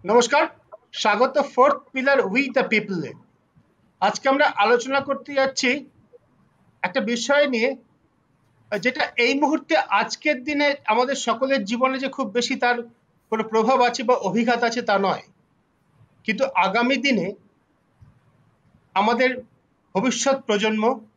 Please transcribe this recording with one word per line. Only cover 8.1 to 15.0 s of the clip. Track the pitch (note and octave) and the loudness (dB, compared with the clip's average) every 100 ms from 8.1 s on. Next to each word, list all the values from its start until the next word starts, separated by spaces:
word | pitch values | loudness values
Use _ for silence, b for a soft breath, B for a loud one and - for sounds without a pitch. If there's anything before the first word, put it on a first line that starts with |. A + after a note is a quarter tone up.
| _ _ _ _ _ _ G#3+ | _ _ _ _ _ _ -4
যেটা | A3 B3 - - A#3+ | -4 -2 -6 0 0
এই | C#4 | 2
মুহূর্তে | C#4+ D#4 - G#3 - G3+ | 0 0 0 -2 2 -2
আজকের | - - D4+ C#4 | -2 -4 -2 -2
দিনে | B3+ C#4+ C#4+ C#4 - | -4 0 0 0 0
আমাদের | A#3+ B3+ C4+ - | 0 0 -2 -2
সকলের | A3+ C4 C4+ G3 | -2 0 -2 -2
জীবনে | A#3+ C4 C4 | -2 0 -2
যে | C4+ C4+ | -6 -6
খুব | A3+ A3+ | -4 -4
বেশি | A#3+ B3+ | -2 -2
তার | A#3+ A#3+ A#3 _ _ _ _ | 0 -2 -6 _ _ _ _
কোনো | A3 A3 | -6 -2
প্রভাব | G#3+ A3 C4 B3 | 0 2 4 2
আছে | A#3+ | 0
বা | A#3+ B3 G3 | 0 0 0
অভিঘাত | G3+ A#3 A#3+ A#3+ | 0 0 0 0
আছে | A#3+ A3+ | -2 0
তা | G3 | 0